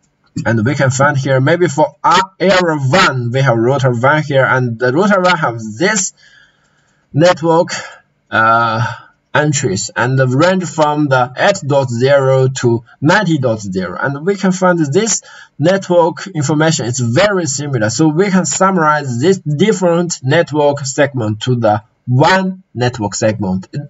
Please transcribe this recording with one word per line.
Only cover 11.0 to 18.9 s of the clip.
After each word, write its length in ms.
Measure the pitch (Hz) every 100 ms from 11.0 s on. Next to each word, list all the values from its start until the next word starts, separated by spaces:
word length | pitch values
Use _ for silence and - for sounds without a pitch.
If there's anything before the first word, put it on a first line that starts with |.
| 147
the 240 | 131 123 -
eight 260 | 180 196 135
dot 220 | 143 127
zero 580 | 117 131 139 135 131 131
to 380 | 131 120 113 - -
ninety 380 | 143 202 170 156
dot 200 | 127 107
zero. 380 | 98 92 90 87
And 260 | 131 139 170
we 100 | 196
can 180 | 190
find 260 | 185 185 175
this 420 | 143 165 226 - - - - -
network 680 | 156 190 190 175 170 147 196
information 580 | 165 139 151 160 156 117
is 160 | 123
very 440 | 117 131 208 190 151
similar. 440 | - 147 127 107
So 180 | - 160
we 220 | 151 202
can 160 | 185 170
summarize 720 | - 190 185 151